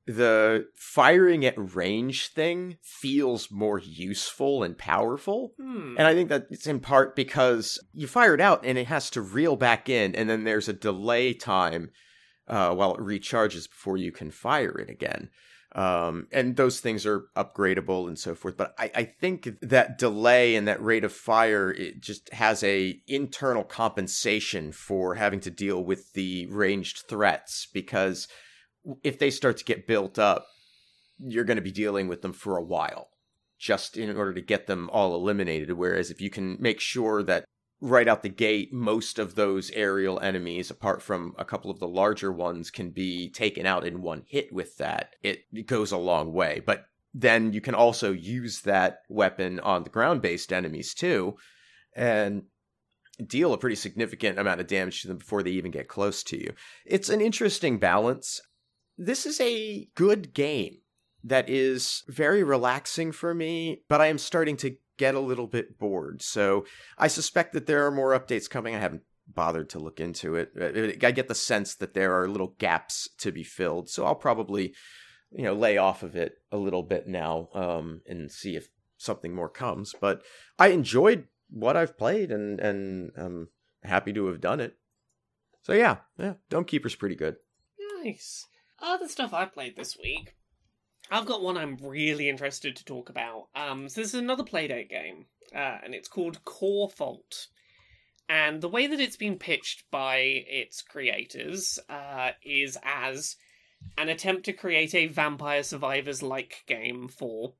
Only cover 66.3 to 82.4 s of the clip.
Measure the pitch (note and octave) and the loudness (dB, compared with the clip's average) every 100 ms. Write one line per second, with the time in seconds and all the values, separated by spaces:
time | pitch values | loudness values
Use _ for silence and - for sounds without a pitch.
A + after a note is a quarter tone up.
66.3 | A2 G2+ G2 G2+ - - - - - D3+ | 2 4 4 0 -12 -10 0 0 2 -2
67.3 | - E3 D3+ C3+ D3 C#3+ C#3 C3+ C3 C3 | 0 0 -2 0 2 2 2 2 2 2
68.3 | A#2 - C3 A2+ A2 F#2+ D#2 - _ - | -4 -4 -6 -6 -4 -4 -6 -16 _ -10
69.3 | - E2 E2 D2 E2+ D#2 D#2 E2+ E2 E2+ | -2 0 0 -4 -10 -10 -8 -8 -6 -4
70.3 | E2 E2+ - F2 F2+ A2 E2+ A#2+ B2+ B2+ | -4 -4 -4 -4 -2 -2 2 2 2 -2
71.3 | A2+ - A2 G2 - F#2+ G2+ F#2+ F#2 F#2 | -4 -2 -2 -2 -8 -6 0 2 2 0
72.3 | G2+ F#2 - G2 E2 - - - - G#2+ | -2 -6 -4 0 0 -2 -10 -10 -8 -8
73.3 | E2 D#2+ - F2+ E2 E2+ - - D3 C#3+ | -8 -10 -4 -4 -4 -6 -4 -2 0 0
74.3 | A2+ F#2+ G2+ F#2+ - - - - _ _ | 0 -2 -4 -4 -6 -20 -20 -20 _ _
75.3 | - A2+ G#2 A2+ G2+ F#2+ F#2+ F2+ F2+ E2 | -6 -4 2 4 4 4 2 -4 -4 -4
76.3 | - _ G2+ G2 F2+ E2 F#2 - F#2 D#2+ | -6 _ -4 -2 -2 -2 -4 -4 -6 -4
77.3 | E2 F2 G2+ F2+ E2+ E2 D#2+ - F2+ D2 | -4 -6 -6 -4 -4 -6 -12 -14 -12 -12
78.3 | - G#2 D#2+ - _ _ - - G#2+ E2+ | -12 -10 -10 -12 _ _ -12 -8 -8 -8
79.3 | F2+ E2 - B2 E2 G2+ - G2+ F#2 - | -6 -8 -6 -6 -6 -8 -4 -2 -2 -6
80.3 | - - - F#3+ F3+ A#2 A#2+ F#3+ A3+ C3+ | -20 -6 4 6 6 2 4 6 4 -2
81.3 | _ _ A2 A2 D#3 E3 - A2 G#3 F#3 | _ _ -4 0 2 0 -2 -2 0 -2
82.3 | G#2+ | -4